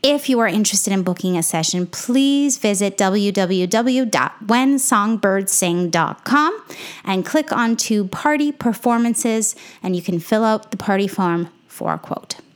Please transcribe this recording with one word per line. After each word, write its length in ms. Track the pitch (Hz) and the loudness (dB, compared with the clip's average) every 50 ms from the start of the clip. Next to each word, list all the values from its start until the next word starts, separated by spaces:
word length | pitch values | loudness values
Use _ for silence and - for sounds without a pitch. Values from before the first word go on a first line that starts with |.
If 260 | - 269 294 285 285 - | 2 2 0 0 0 0
you 100 | 262 233 | 2 2
are 80 | 226 | 2
interested 460 | 202 170 214 214 - 202 196 - 202 | 0 2 0 0 0 0 -2 -2 0
in 100 | 196 190 | -2 0
booking 340 | 180 185 180 - - 185 180 | 0 -2 -4 -2 -2 -2 -2
a 60 | 170 | 0
session, 440 | 170 - - 165 160 - - 180 180 | -2 -2 -2 -2 -2 -2 -2 -2 -4
please 720 | 175 - - - - 240 269 269 277 277 285 285 285 262 - | -4 -8 -10 -6 -2 0 2 2 2 2 2 2 0 0 0
visit 380 | - 214 202 190 208 196 196 | 0 0 0 2 0 -2 0
w 360 | - 202 190 190 208 202 202 | 0 0 2 2 2 0 0
w 340 | 196 202 190 175 196 185 180 | 2 0 0 2 2 0 0
w 380 | 180 202 220 233 254 254 254 262 | 2 0 0 2 2 2 2 0
dot 300 | 220 - 135 127 - - - 220 | 2 2 0 0 0 -4 -10 -2
when 320 | 202 233 247 262 269 277 269 | 0 2 4 4 4 2 2
songbirds 720 | - - 247 208 208 214 226 202 - 196 190 196 190 190 | 2 2 2 2 2 2 0 2 2 2 2 2 0 0
sing 400 | - - 190 175 170 175 180 170 | -2 0 0 0 0 0 0 0
dot 320 | 160 170 160 - - - - | 2 0 0 0 -2 -8 -2
com 380 | - 247 294 302 330 427 440 - - - - - - - - | 0 2 2 2 2 -2 -4 -12 -18 -18 -16 -16 -16 -16 -12
and 220 | - - 190 190 190 | -6 -2 -2 -2 -2
click 260 | - - 311 302 - | 0 0 0 0 0
on 240 | - 240 233 226 226 | -2 0 2 2 0
to 280 | 220 - - 226 208 202 | 0 0 0 0 0 0
party 480 | 190 - - - 294 302 294 294 294 | -2 -6 -2 0 0 2 2 0 -2
performances, 1040 | 285 - - 247 208 - - 247 240 233 233 233 233 - - 233 220 220 214 - - - - - - - | -2 0 -2 -2 -2 2 0 2 2 4 2 2 0 0 0 -2 0 0 -2 -2 -4 -6 -16 -20 -20 -8
and 140 | - 185 185 | -4 -2 -2
you 60 | 175 | -2
can 180 | 170 - 180 170 | -2 -2 -4 -4
fill 240 | 160 - 220 220 226 | 0 0 0 2 4
out 260 | 220 220 214 - - | 2 2 0 -2 -8
the 60 | - | -10
party 320 | 190 - - 196 190 202 190 | -6 -2 0 0 2 0 -2
form 400 | - - 190 175 170 170 175 - _ _ _ | -2 0 0 0 0 0 -2 -6 _ _ _
for 280 | _ - - - - 78 | _ -14 -6 -4 -4 -4
a 40 | - | -4
quote. 380 | - - - - - _ - - _ _ _ | -4 -8 -10 -10 -8 _ -14 -14 _ _ _